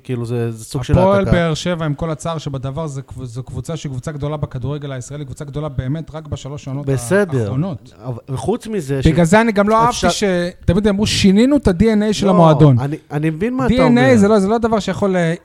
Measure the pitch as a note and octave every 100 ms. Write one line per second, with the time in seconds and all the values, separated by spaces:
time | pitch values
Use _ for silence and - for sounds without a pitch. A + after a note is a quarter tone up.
0 | - B2 A#2 A#2+ A#2 A2 A2 C3+ B2+ D3+
1 | F#3+ G3 G3 F3 E3+ D3+ F3 E3+ D#3+ C#3
2 | E3+ D3+ E3 D#3+ D3+ C3+ C3+ C#3+ D#3+ C#3
3 | C3 - C3 A#2 B2 C3 B2+ D#3+ D3+ B2+
4 | E3 D3+ D3 D3+ C#3+ C3 B2+ D3 C#3 C3
5 | - C#3+ C3+ - C#3+ C#3 D3+ B2+ C3 D#3
6 | D#3+ D3+ D3+ D3 C3+ C#3+ C#3 C3+ C#3 C3+
7 | A#2 G3 G3 C3+ G#2 B2+ F#3 B2 - -
8 | A#2+ A2+ - C3 F3 A#3+ A3 G#3+ C3+ C#3
9 | C#3+ D#3+ E3 G#3 A#3 G3+ G3+ A3 A#3 A#3
10 | F3+ F3 G#3 F3 F3 - - F3 G#3 G3
11 | G#3+ - G3+ G3 B3+ D4 G#3+ E3+ A3 G#3+
12 | G#3+ E3 G3+ F3+ E3 D3+ D3 A#2+ C#3 D3+
13 | - D3 D#3 D#3 A3 B3+ B3+ B3 B3+ A#3+
14 | C4 A#3+ G3 G#3+ F#3+ A#3 A3+ A3+ F#3+ F3+
15 | G3+ F#3 E3 E3+